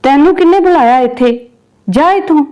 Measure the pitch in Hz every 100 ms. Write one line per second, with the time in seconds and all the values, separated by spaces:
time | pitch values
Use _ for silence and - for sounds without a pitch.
0 | 262 285 311 370 339 381 359 339 240 254
1 | 247 247 247 240 - _ _ _ - 190
2 | 330 392 381 311 277